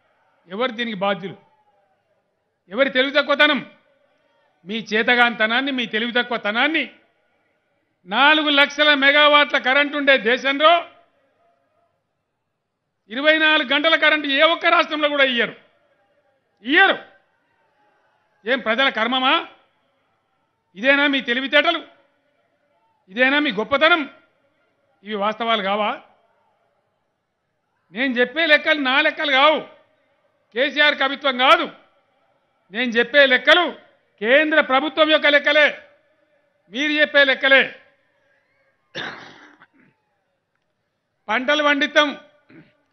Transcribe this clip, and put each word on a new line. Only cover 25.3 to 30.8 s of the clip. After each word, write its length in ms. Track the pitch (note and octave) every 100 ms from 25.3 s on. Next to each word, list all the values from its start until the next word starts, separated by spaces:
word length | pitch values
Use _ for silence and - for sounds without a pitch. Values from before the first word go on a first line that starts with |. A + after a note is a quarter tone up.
| G#3+ A3+ A3+
కావా? 280 | F#3+ G#3 G#3 D4 - _ _ _ _ _ _ _ _ _ _ _ _ _ _ _ _ _ _
నేను 180 | F3 C4+ A#3+
చెప్పే 240 | B3 D4 E4
లెక్కలు 360 | D4 D#4+ D#4 C4
నా 60 | C4+
లెక్కలు 300 | D4+ D4+ D#4
కావు, 280 | C4 D4 D4 - - _ _ _ _ _ _ _ G#3+
కేసీఆర్ 440 | C#4+ C4